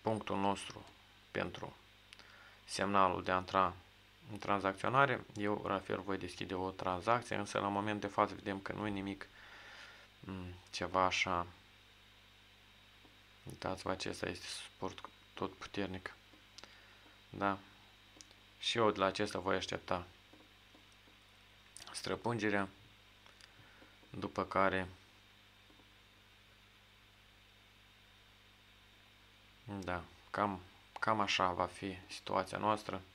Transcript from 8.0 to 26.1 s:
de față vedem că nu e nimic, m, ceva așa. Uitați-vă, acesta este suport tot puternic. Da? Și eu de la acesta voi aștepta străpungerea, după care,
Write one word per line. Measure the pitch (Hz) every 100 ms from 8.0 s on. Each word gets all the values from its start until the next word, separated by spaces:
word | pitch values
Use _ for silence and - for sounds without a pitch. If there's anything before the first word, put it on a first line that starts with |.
de | 101
față | - 101
vedem | 95 101 98
că | 95
nu | 92 107
e |
nimic, | 98 98 95 - - - - - - - - - -
m, | 95 95 90 90 -
ceva | - 90 92
așa. | 92 - 98 87 87 - - - - - - - - - - - - - - - - - - -
Uitați-vă, | - 92 90 92 92
acesta | 92 98 92 90
este | 90 -
suport | - - - 95 - - - -
tot | - 95
puternic. | - - - 95 92 - - - - - - - - - - - - -
Da? | 98 98 95 - - - - - - - - - -
Și | - 117
eu | 107
de | 92
la |
acesta | 95 92 104 95
voi | 92
aștepta | 95 - 95 - 92 87 - - - - - - - - - - - - - - - - - -
străpungerea, | - 95 92 113 117 104 101 95 - - - - - - - - - - - - - -
după | 90 98 -
care, | 92 98 95 92 90 90 - - - - - - - - - - -